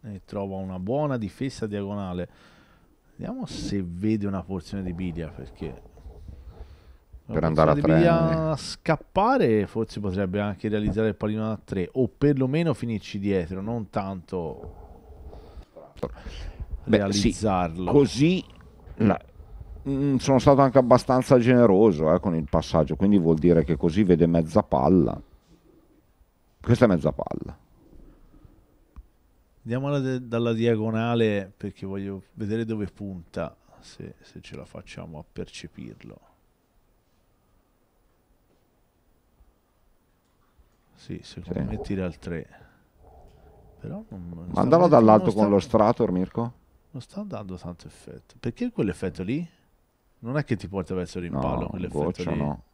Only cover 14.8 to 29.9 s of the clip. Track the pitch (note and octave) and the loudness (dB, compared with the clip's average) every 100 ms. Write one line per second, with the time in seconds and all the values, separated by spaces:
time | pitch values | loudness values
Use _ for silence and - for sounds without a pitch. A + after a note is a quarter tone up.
14.8 | - - - - - - - - - - | -20 -20 -20 -20 -18 -18 -20 -20 -20 -20
15.8 | D2+ - - - - - - - - - | -20 -12 -12 -12 -16 -14 -14 -14 -14 -14
16.8 | - G#2+ G2 G2+ G2+ - G#2+ F#2 F2 E2 | 0 2 2 0 -2 0 0 0 -2 -4
17.8 | F2+ C#3+ C3 A2 D#3 F#3 - - - - | 2 4 4 2 2 2 -4 -18 -20 -20
18.8 | - - G#2 F#2+ - - - - - - | -20 0 0 0 -4 -20 -20 -18 -18 -12
19.8 | - C3+ C#3+ C3 - C3+ D3 C3+ C#3 B2+ | -6 -2 0 0 2 4 6 6 6 6
20.8 | B2 B2 - B2+ B2+ C3 A#2 B2 A#2+ F#2+ | 6 4 6 0 6 4 6 6 6 8
21.8 | A2 D#2 D#2 F2 G2+ E2 D2+ E2 - E2+ | 6 4 4 2 2 -2 0 -2 2 2
22.8 | D2 D2+ G2 G2+ E2 D#2+ E2+ E2 D2 D#2 | 2 2 4 4 4 4 6 4 4 0
23.8 | F2 E2 G2+ E2+ E2+ E2+ D#2+ G2+ - C#2 | 0 2 4 6 6 4 2 0 0 0
24.8 | C2+ F#2 C2 G1+ - _ _ _ _ _ | 4 4 4 -2 -12 _ _ _ _ _
25.8 | _ _ _ _ _ _ _ _ - A#2+ | _ _ _ _ _ _ _ _ 0 4
26.8 | A#2+ F2 C#2+ - G1+ - - - _ _ | 6 4 2 -2 -6 -8 -10 -16 _ _
27.8 | _ - - - - - - _ _ _ | _ -20 -20 -20 -20 -20 -20 _ _ _
28.8 | _ - - _ _ _ _ _ A2 A#2+ | _ -20 -20 _ _ _ _ _ -8 -6
29.8 | C#3 | -2